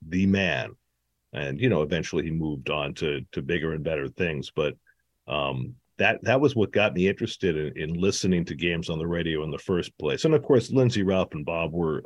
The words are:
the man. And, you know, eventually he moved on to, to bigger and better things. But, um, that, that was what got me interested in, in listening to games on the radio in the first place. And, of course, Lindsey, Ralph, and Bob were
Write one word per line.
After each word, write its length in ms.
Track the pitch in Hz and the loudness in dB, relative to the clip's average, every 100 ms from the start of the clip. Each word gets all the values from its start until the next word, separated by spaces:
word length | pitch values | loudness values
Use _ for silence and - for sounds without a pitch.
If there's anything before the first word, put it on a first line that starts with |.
| 78 | -4
the 180 | 90 95 | 2 4
man. 480 | 98 92 67 53 - _ _ _ _ _ | 4 2 0 -4 -12 _ _ _ _ _
And, 260 | - 71 69 | -8 -6 0
you 80 | 127 | 2
know, 140 | 85 | 2
eventually 420 | 76 85 80 82 | 2 -2 -2 -4
he 60 | 78 | -2
moved 400 | 80 80 71 65 | -2 -4 -4 -4
on 240 | 76 71 | -4 -4
to, 260 | - 80 71 64 | -4 -4 -4 -6
to 100 | - | -8
bigger 320 | 69 85 80 | -2 -2 -2
and 100 | 78 | -2
better 240 | 76 78 71 | -2 -2 -4
things. 420 | - 87 73 - | -2 -2 -2 -4
But, 240 | - 73 - _ _ _ _ - | -2 -2 -4 _ _ _ _ -6
um, 480 | 73 69 64 64 - _ - | -4 -2 -4 -8 -12 _ 0
that, 260 | 101 - | 0 2
that 160 | 113 135 | 2 4
was 160 | 147 120 | 4 2
what 160 | 98 | 2
got 220 | 104 104 | 2 2
me 120 | 87 95 | 2 2
interested 480 | - 113 - 92 | 0 -4 -2 0
in, 220 | 78 76 76 | 0 -2 -6
in 240 | 78 85 | -6 -2
listening 460 | 95 - 98 87 85 | 0 0 2 2 0
to 80 | |
games 340 | - 87 82 85 | -2 -2 -2 -4
on 100 | 80 | -4
the 80 | 85 | -2
radio 380 | 85 82 78 | -2 -2 -2
in 60 | 78 | -4
the 80 | 73 | -6
first 380 | - 90 - - | -2 -2 -2 -4
place. 260 | 76 - | -4 0
And, 100 | 160 | 4
of 80 | 151 | 4
course, 280 | - 127 - | 4 4 4
Lindsey, 320 | 131 123 107 | 4 4 4
Ralph, 320 | 95 95 87 | 2 2 0
and 100 | 78 | -4
Bob 300 | 73 82 82 | -4 -2 -2
were 240 | 85 80 76 | 0 0 -2